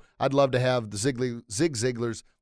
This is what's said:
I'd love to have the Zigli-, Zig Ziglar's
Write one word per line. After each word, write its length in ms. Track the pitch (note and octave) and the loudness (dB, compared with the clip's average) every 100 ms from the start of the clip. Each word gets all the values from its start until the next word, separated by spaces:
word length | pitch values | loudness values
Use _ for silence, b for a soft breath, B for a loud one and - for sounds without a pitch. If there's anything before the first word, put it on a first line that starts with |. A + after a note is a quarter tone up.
| b b | b b
I'd 140 | C3+ | 0
love 180 | C#3 C#3 | 4 4
to 80 | B2 | 4
have 320 | B2+ B2+ G#2+ | 2 0 -2
the 60 | G#2 | -2
Zigli-, 460 | B2 B2 B2+ A#2 - | -2 0 -4 -6 -10
Zig 240 | G2 E3+ B2 | 0 0 0
Ziglar's 480 | B2+ A#2 A#2 A2 - _ | -2 -2 -4 -6 -12 _